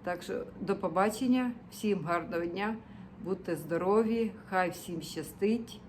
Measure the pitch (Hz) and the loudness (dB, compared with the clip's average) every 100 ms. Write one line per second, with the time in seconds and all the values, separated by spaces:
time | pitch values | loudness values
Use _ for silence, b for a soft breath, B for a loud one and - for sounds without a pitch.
0 | - 180 - - - - 180 196 180 165 | -4 -4 -4 -4 -6 -8 -2 0 2 4
1 | 208 220 254 254 247 240 - - 214 190 | 2 2 4 4 2 -4 -12 -4 0 2
2 | 156 170 165 170 170 180 208 220 B B | 2 0 0 -2 -2 -2 -2 -2 B B
3 | B - 170 185 - 160 156 165 180 208 | B -10 -4 -4 -2 -4 0 2 6 6
4 | 220 226 220 - - 190 180 - - 165 | 6 2 0 -2 -2 2 2 0 -6 -6
5 | - - 147 - 202 233 - - | -6 -6 -8 0 2 2 0 -12